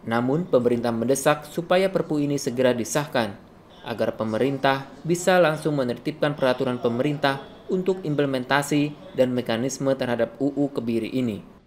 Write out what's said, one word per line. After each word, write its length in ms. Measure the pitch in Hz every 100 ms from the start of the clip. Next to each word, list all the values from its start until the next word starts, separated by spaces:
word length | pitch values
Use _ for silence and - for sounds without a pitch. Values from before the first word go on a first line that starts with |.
Namun, 480 | - 117 123 151 180
pemerintah 400 | 127 120 120 120
mendesak 560 | 113 117 135 151 147 -
supaya 400 | - 170 185 190
Perpu 320 | 180 165 151
ini 160 | 143
segera 400 | 143 139 120 127
disahkan, 640 | 120 104 151 147 131 107 101 - - - - -
agar 320 | 107 113 -
pemerintah 720 | 110 110 131 135 139 135 139 - 160
bisa 320 | 175 - 180
langsung 400 | 160 151 156 147
menertibkan 560 | 123 117 151 151 151
peraturan 480 | 147 127 127 127 123
pemerintah 560 | 123 117 147 147 139 139 - - -
untuk 320 | 185 180 185
implementasi 1120 | 156 147 143 131 123 143 139 147 147 - -
dan 160 | 135 127
mekanisme 640 | 123 120 113 131 - 135
terhadap 400 | 135 120 117 113 -
U 80 | 139 139
U 160 | 143
Kebiri 320 | - 117 113 110
ini. 400 | 131 123 98 - -